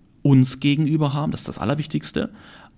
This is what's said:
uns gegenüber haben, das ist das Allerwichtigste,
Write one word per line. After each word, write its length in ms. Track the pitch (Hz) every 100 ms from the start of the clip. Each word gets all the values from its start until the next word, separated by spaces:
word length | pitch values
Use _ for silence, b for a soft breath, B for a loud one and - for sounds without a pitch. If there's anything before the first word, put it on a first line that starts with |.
| _ _
uns 400 | 147 135 127 -
gegenüber 540 | 143 143 151 156 147
haben, 180 | 143 147
das 80 | -
ist 60 | -
das 100 | -
Allerwichtigste, 720 | 101 147 151 - - - - - B B B